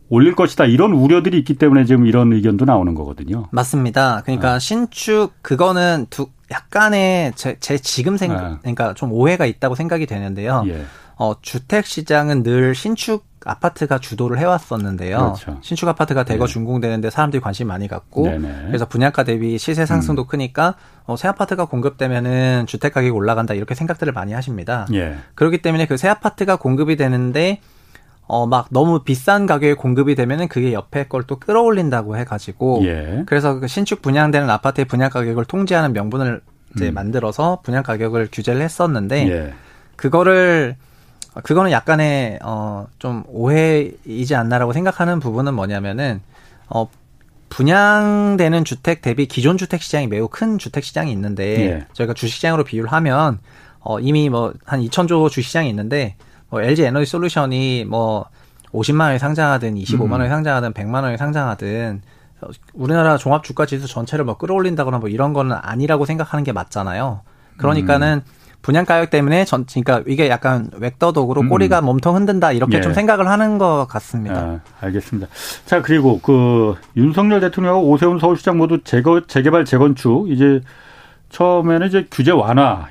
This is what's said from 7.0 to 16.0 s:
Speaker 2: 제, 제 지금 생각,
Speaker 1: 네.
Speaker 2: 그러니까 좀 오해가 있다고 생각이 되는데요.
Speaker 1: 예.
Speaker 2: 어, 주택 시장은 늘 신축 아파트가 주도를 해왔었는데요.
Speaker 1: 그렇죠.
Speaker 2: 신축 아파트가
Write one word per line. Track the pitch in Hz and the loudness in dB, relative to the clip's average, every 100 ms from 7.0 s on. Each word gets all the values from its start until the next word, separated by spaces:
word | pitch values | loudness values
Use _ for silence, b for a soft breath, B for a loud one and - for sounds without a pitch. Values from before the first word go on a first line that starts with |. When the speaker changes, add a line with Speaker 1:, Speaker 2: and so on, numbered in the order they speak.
| 190 180 147 117 | 2 0 -2 -4
Speaker 2:
제, | - - | -8 -8
제 | - 139 | -4 -4
지금 | - - 135 196 | -4 -4 -2 -2
생각, | 185 98 90 | -2 -4 -6
Speaker 1:
네. | 78 | -8
Speaker 2:
그러니까 | 120 120 117 | -8 -4 -4
좀 | 95 135 | -4 -4
오해가 | 113 139 180 139 | 2 2 2 0
있다고 | - 135 127 | -2 -4 -4
생각이 | 160 170 151 | -4 -4 -4
되는데요. | 101 101 98 107 131 98 | -6 -6 -6 -2 -2 -2
Speaker 1:
예. | 80 71 B B - | -6 -12 B B -6
Speaker 2:
어, | 110 107 | -4 -4
주택 | - 123 - 208 202 | -8 -12 -2 -2 -2
시장은 | - 156 147 147 139 | -8 0 0 2 0
늘 | 117 123 127 | 2 2 2
신축 | 131 208 226 - 214 - _ | 0 -4 -4 -2 -4 -6 _
아파트가 | - - 175 - 147 131 | -10 -4 -4 -2 -2 -2
주도를 | - 113 120 123 | -4 -4 -2 0
해왔었는데요. | 175 180 - 113 101 95 92 107 | 0 0 -2 -6 -4 -4 -4 0
Speaker 1:
그렇죠. | 123 95 - 71 | 0 -2 -10 -14
Speaker 2:
신축 | - 170 175 | -8 -4 -2
아파트가 | 160 | -2